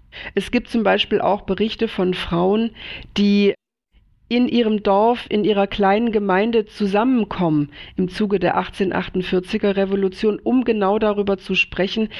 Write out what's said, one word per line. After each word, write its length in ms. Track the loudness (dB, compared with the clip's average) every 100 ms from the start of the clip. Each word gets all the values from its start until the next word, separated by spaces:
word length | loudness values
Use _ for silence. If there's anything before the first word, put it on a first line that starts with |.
| _ -18 -8 -6
Es 160 | -2
gibt 180 | -2 -2
zum 140 | 0
Beispiel 380 | 2 2 2 0
auch 200 | 0 0
Berichte 460 | -2 -2 -2 -2 -4
von 260 | 0 -2
Frauen, 580 | -2 -2 0 2 2 -2 -6 -16 -16 -8 0
die 360 | 2 4 4 0 _ _ _ _ _ _ -4
in 200 | 0 2
ihrem 340 | 2 2 0
Dorf, 420 | 2 4 4 0 -2
in 160 | -2 0
ihrer 220 | 2 0
kleinen 440 | 0 2 2 2
Gemeinde 540 | 0 0 2 2 0 -2
zusammenkommen 1040 | -2 -2 0 2 2 0 0 0 2 0 -6 -10 -4
im 140 | -4
Zuge 300 | -2 -2 0
der 180 | 0 0
achtzehnhundertachtundvierziger 1200 | -4 -2 -2 -2 -4 -4 -2 -2 -2 -2 0 0
Revolution, 640 | 0 0 -2 0 -2 0
um 220 | 0 0 2
genau 340 | 0 0 2
darüber 380 | 0 0 0 -2
zu 180 | -2 -2
sprechen, 540 | -2 -2 -2 -2 -4 -4